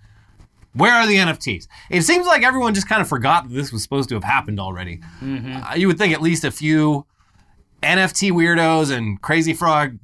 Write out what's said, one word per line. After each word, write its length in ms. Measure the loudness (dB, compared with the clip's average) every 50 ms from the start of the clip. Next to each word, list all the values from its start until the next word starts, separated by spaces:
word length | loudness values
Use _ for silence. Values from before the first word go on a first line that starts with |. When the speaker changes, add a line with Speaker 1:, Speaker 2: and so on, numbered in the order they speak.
| -20 -20 -20 _ _ _ _ -20 -20 _ _ _ _ _ 0
Speaker 1:
Where 180 | 2 4 4
are 140 | 4 4 4 4
the 80 | 4
N 120 | 4 2 2
F 120 | 0 -4
Ts? 260 | -4 -6 -6 -6 -8 -16 -20 -20 -8 -4
It 120 | -2 0
seems 240 | 2 2 2 2 4
like 180 | 4 2 4 4
everyone 300 | 2 2 2 0 0 0
just 140 | -2 -2 0
kind 140 | 0 0
of 60 | 0 -2
forgot 400 | -2 -2 0 2 2 0 0 -4
that 60 | -6
this 180 | -6 -6 -6
was 100 | -6 -8
supposed 260 | -6 -4 -2 -2 -2 -2
to 40 | -4
have 80 | -4
happened 380 | -2 -2 -2 -2 -2 -4 -6 -6
already. 400 | -6 -6 -8 -8 -8 -10 -10 -12 -16 -18 -16 -12
Speaker 2:
Mm-hmm. 360 | -10 -8 -8 -8 -8 -10 -10 -10 -10
Speaker 1:
Uh, 100 | -6 -2
you 140 | 0 2 2
would 100 | 2 2
think 140 | 0 0
at 100 | 0 0
least 220 | 0 0 0 0 -2
a 80 | -4
few 540 | -6 -4 -2 0 2 2 2 2 0 -2 -4 _ _ _ _ _ _ _ _ _ _ _ _ _ _ _
N 160 | -2 0 2 2
F 140 | 2 0
T 180 | 0 -2 0 0
weirdos 640 | 2 2 2 2 4 4 4 2 2 2 0 0 -2
and 260 | -2 -4 -4 -6 -6
Crazy 340 | -4 0 0 0 2 0 -2
Frog 440 | 0 0 2 2 2 0 -2 -6 -10